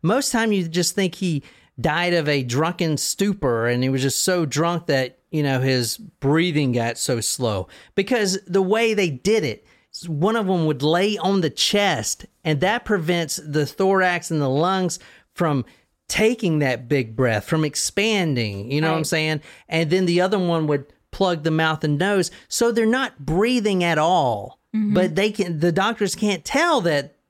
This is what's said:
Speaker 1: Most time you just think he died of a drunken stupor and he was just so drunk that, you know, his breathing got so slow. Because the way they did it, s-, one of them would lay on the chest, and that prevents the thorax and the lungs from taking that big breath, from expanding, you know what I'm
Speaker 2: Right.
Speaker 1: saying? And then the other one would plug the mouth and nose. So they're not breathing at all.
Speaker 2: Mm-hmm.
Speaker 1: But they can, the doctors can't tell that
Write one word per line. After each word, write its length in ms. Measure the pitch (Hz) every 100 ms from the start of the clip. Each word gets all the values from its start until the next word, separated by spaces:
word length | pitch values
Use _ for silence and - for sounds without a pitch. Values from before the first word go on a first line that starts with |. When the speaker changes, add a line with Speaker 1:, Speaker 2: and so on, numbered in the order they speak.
Speaker 1:
Most 280 | 165 240 277
time 200 | 233 220
you 140 | 202 165
just 260 | 165 170
think 220 | - 190 180
he 260 | 185 151 - - _ -
died 340 | 151 156 175
of 140 | 175 151
a 140 | 143
drunken 520 | 127 123 160 170 165 147
stupor 720 | - - 202 202 139 117 117
and 160 | 123
he 60 | 131
was 140 | 135
just 200 | 135 -
so 220 | - 180 160
drunk 400 | 127 170 175 165
that, 320 | 135 127 _ _
you 120 | 156
know, 180 | 143 131
his 360 | 131 131 117 -
breathing 720 | 185 _ 139 156 180 151 139
got 240 | 120 117 117
so 240 | - 120
slow. 460 | - - 120 101 90 - - -
Because 420 | 196 247 202 190 -
the 160 | 185
way 320 | 185 220 233
they 160 | 208 180
did 320 | 131 185 220
it, 200 | 151 104 _ _ _
s-, 160 | - 175
one 280 | 151 185 226
of 100 | 190
them 200 | 185 160
would 160 | 135
lay 360 | 147 170 202 202
on 220 | 170 196
the 100 | 165
chest, 760 | - - 208 202 139 104 - - _
and 160 | 165 147
that 240 | 180 233
prevents 520 | - 208 160 175 160 -
the 220 | 151 147 147
thorax 640 | - 190 190 185 175 170
and 100 | 160
the 80 | 143
lungs 500 | 135 175 190 185 - - - _
from 300 | - 170 143 117 - _ _ _
taking 520 | - 220 240 190 156
that 280 | 139 123 123
big 260 | 143 113
breath, 300 | 113 127 107
from 200 | - 160
expanding, 1080 | 151 - - - 220 208 170 127 110 98 107
you 80 | 143
know 60 | 160
what 40 |
I'm 40 | 160
Speaker 2:
Right. 60 | 156
Speaker 1:
saying? 340 | 160 156 156 - - _
And 220 | 165 160
then 160 | 180 185
the 140 | 170
other 160 | 185 196
one 280 | 180 165 151
would 200 | 143 139 _ _
plug 320 | - 190 165
the 80 | 156
mouth 340 | 160 160 156
and 140 | 160 143
nose. 320 | 190 202 175 - -
So 240 | - 233
they're 140 | 226 220
not 320 | 254 247 - 139
breathing 580 | 165 226 247 208 190
at 140 | 175 156
all. 600 | 160 180 135 104 101 - _
Speaker 2:
Mm-hmm. 200 | 220 208
Speaker 1:
But 200 | 202 185 160
they 140 | 208
can, 300 | 214 180 160
the 100 | 170
doctors 440 | 170 202 233 196
can't 300 | - 208 180 -
tell 340 | 269 339 294
that 340 | 170 147 135 _